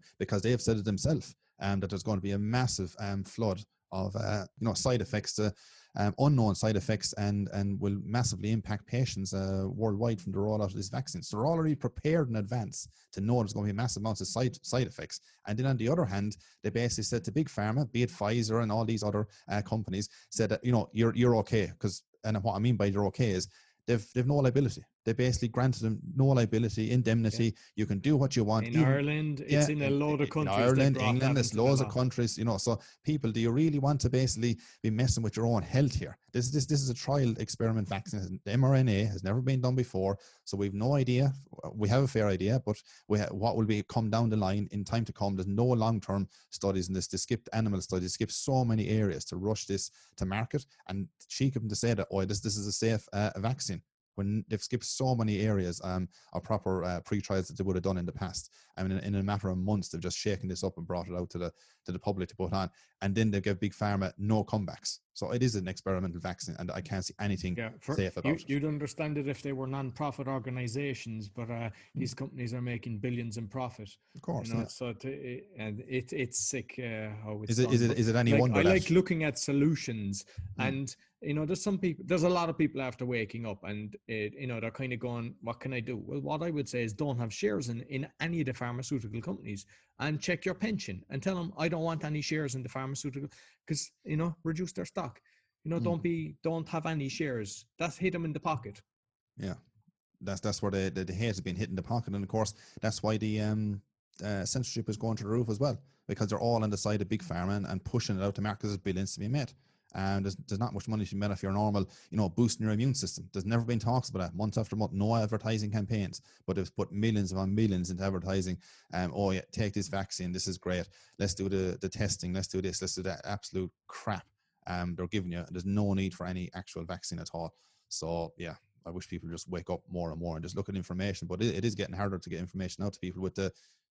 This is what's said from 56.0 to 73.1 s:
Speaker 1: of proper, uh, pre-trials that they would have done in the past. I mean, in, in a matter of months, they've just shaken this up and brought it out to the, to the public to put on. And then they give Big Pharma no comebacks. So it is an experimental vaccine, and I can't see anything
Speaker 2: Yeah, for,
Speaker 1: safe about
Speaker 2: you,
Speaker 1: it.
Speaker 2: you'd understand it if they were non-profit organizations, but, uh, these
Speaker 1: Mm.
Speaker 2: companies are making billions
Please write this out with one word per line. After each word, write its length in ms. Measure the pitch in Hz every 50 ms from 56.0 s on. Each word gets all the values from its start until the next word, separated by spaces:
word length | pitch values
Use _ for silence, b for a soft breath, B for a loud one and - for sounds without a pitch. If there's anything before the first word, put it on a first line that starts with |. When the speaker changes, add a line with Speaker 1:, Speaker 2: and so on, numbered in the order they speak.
| 92 90 B B B B B
Speaker 1:
of 100 | 87 -
proper, 400 | - 110 101 - - 95 92 85
uh, 160 | 90 90 85
pre-trials 480 | - - 110 104 92 - 101 95 87 -
that 80 | - -
they 60 | 98
would 100 | 95 92
have 80 | 90 85
done 140 | 95 95
in 100 | 90 87
the 60 | 87 80
past. 380 | - 98 90 87 - - - b b b b b
I 60 | - -
mean, 100 | 98 95
in, 60 | 95
in 160 | - 104 101
a 60 | 101 98
matter 260 | 98 104 101 - 95
of 100 | 92 90
months, 300 | 92 101 107 101 90 -
they've 120 | - 85
just 160 | 80 87 -
shaken 320 | - - 107 101 92 - 92
this 140 | 90 85 -
up 160 | 95 - -
and 80 | 85
brought 220 | 85 90 87 82 92
it 60 | 90
out 160 | 90 90 85
to 80 | - 85
the, 140 | 87 85 - b b b b b b
to 60 | - 90
the 60 | 90
public 300 | - 101 95 92 90 -
to 80 | -
put 160 | - 92 90 90
on. 180 | 95 95 90 b b b b b b 95
And 120 | 98 98
then 160 | 110 110 110
they 100 | 101 101
give 180 | 92 104 101 90
Big 120 | - 104 -
Pharma 400 | - 107 104 101 98 95 92 - -
no 260 | 98 104 110 110 101
comebacks. 540 | - - 110 98 87 76 - - - - - _ _ _
So 180 | - 101 -
it 140 | - 123 127
is 100 | 127 107
an 140 | 104 92 90
experimental 520 | 92 - - 95 95 92 92 92 82 87
vaccine, 360 | 82 92 90 - - - 80 -
and 140 | 92 90 -
I 80 | -
can't 240 | 90 - 101 95 90
see 100 | - - -
anything 360 | 104 101 98 85 87 92 87
Speaker 2:
Yeah, 140 | 101 117 110 113 -
for, 140 | - - 143
Speaker 1:
safe 220 | - 98 90 -
about 120 | - - 127
Speaker 2:
you, 60 | 156
Speaker 1:
it. 140 | 160 - -
Speaker 2:
you'd 160 | 139 143 139
understand 520 | 156 151 147 147 131 - - 160 151 147
it 120 | 147 139 139
if 140 | 135 - -
they 100 | 143 139
were 160 | 131 135 131
non-profit 580 | 135 139 135 131 123 - 151 143 123 - 135
organizations, 1040 | 127 135 131 117 131 127 127 127 120 107 135 143 143 131 123 - 113 113 110 104 101
but, 220 | - - 117 113
uh, 200 | 120 117 117 113 104 B B B B
these 200 | - 131 117 -
Speaker 1:
Mm. 40 | -
Speaker 2:
companies 340 | 131 - - 131 123 117 113
are 100 | 123 123
making 360 | 123 120 117 - 120 113 104
billions 380 | 104 127